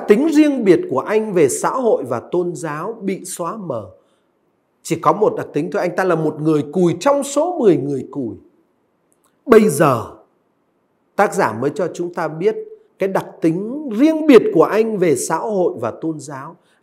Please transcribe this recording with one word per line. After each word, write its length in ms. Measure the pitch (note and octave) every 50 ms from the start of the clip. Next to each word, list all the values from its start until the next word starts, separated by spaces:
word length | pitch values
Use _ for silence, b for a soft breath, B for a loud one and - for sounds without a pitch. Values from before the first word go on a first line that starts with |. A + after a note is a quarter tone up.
| -
tính 200 | - G#3+ A3+ D4 E4 C#4+
riêng 300 | D4 D4+ D4 C#4 B3+ A3+
biệt 180 | G3 E3 - - -
của 100 | - -
anh 340 | - - G#3 A3 A3 G#3+ F#3+
về 160 | F3+ D3+ B2
xã 200 | - - - E3+
hội 340 | D#3 C4+ B3+ A3 F3 - -
và 180 | B2 B2+ A#2 - -
tôn 240 | - F3 F3+ F3 E3
giáo 420 | C#3+ D#3 D#3+ D3 D3+ E3+ G#3+ A#3 A3+
bị 240 | G3 G3 G3 C#3+ -
xóa 320 | - - - F3 E3 G#3
mờ. 320 | A3+ F#3+ D#3+ B2+ A2+ G2+ G2 - _ _ _ _ _ _ _ _ _ _ _ _ _ _ _ _ _ _
Chỉ 120 | - E3
có 180 | - - D3+ E3
một 200 | G3+ G#3+ E3+ -
đặc 100 | - C3 - -
tính 180 | D3 D#3 F#3
thôi, 100 | - G3+
anh 140 | F3 F3+ F3+
ta 80 | - F#3
là 120 | F#3 E3+
một 260 | D#3+ D#3 D#3 D3 C#3+
người 220 | D#3 D#3+ D#3+ D3 C#3 C#3+ C#3+
cùi 220 | F#3+ F3+ E3+ - -
trong 240 | - C#4+ C#4+ C#4+ C4+
số 360 | - - C#4+ D#4 F4+ F4+ E4
mười 180 | B3 G3+ D#3+
người 300 | C3 C3+ C#3+ C#3+ B2+ A#2+ -
cùi. 240 | - C#3+ B2+ A2 F#2+ F2 _ _ _ _ _ _ _ _ _ _ _ _ _ _ _ _ _ _ _ _ _
Bây 240 | D4 A#3 A3 G#3+ F#3+
giờ, 460 | C#3+ C3+ E3+ C#3+ B2+ A2+ G2+ - - - _ _ _ _ _ _ _ _ _ _ _ _ _ _ _ _ _ _ _
tác 180 | - G3+ - D#3+
giả 200 | F#3+ E3 A#2+ G#2+
mới 160 | A2 B2+ D3 D3+
cho 120 | - F#3 D#3+ -
chúng 200 | - F3 F3 F3
ta 140 | F#3 E3
biết 280 | D3+ D3+ D#3+ F#3 G#3+ G#3+ - - - - _ _ _ _ _
cái 100 | F#3 G3
đặc 160 | F#3+ - - - - -
tính 480 | - D#3+ D#3+ F3+ G3+ A3 B3+ D4+ D#4 C4+
riêng 380 | G#3 G#3+ C#4+ D#4+ D#4+ D#4+ D#4
biệt 140 | D#4 C4+ G#3+ - C#3+ -
của 100 | E3 D#3
anh 340 | - F3 G#3+ A3+ A3 A3
về 180 | F#3+ F#3 E3+ C#3
xã 220 | - - - E3
hội 360 | D#3+ - A#3 G#3+ F#3+ F3 - - A#2+
và 140 | B2 A2 G#2 -
tôn 180 | - D#3+ D#3 D3+
giáo. 360 | C3 D3+ C#3+ C3 C#3 D#3+ F3+ _ _ _ _ _